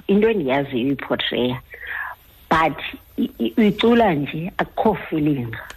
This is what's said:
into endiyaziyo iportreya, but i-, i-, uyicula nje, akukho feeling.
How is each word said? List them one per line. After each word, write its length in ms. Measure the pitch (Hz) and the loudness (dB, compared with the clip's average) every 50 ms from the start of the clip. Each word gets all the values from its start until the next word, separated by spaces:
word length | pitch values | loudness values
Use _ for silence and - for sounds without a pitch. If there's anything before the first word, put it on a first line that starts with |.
| - - | 0 2
into 220 | 196 208 208 226 | 4 4 4 4
endiyaziyo 640 | 226 202 151 127 127 143 143 135 127 123 117 139 | 2 2 0 0 2 0 0 0 -2 -2 0 0
iportreya, 680 | 143 135 - - 139 117 - - - - 120 123 127 123 - - - - - - - - - - - - _ _ - - - - | -2 -2 -4 -4 -4 -2 -2 -2 -2 0 0 0 -2 -4 -8 -14 -18 -14 -12 -10 -8 -8 -8 -10 -12 -16 _ _ -20 -12 -4 0
but 280 | - 160 160 156 139 - - - - - - - - - | 2 2 2 0 0 -4 -10 -12 -12 -14 -18 -12 -6 -4
i-, 120 | 226 - - - | -4 -4 -4 -4
i-, 140 | 226 226 - - | -4 -2 0 2
uyicula 560 | 220 208 - - - 226 240 233 226 202 165 | 2 2 2 2 4 4 4 6 4 4 2
nje, 380 | 143 143 - - 156 165 190 - - | 0 -2 -4 -6 -6 -8 -6 -4 -6
akukho 380 | 180 165 - - - 220 202 - - - | -6 -6 -2 0 0 2 0 0 -2 -4
feeling. 460 | - 156 151 156 147 135 120 113 113 - - - - | -2 0 0 2 0 0 -2 -6 -8 -12 -14 -16 -18